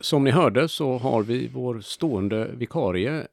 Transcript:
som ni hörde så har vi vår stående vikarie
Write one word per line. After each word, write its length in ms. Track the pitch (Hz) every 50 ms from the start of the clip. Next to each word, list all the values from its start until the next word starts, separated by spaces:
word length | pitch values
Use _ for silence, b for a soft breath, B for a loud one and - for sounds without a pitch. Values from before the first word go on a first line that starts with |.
som 240 | - - - 147 139
ni 60 | 139
hörde 380 | 123 175 170 123 101 123 151 160
så 300 | - - 156 135 127 123
har 240 | 117 131 123 113 104
vi 260 | 110 120 127 131 120
vår 320 | 127 131 123 123 120 113
stående 680 | 98 - - - 175 160 127 95 95 101 110 110 110 110 113
vikarie 720 | 120 120 - - 165 139 95 90 90 95 127 156 160 - -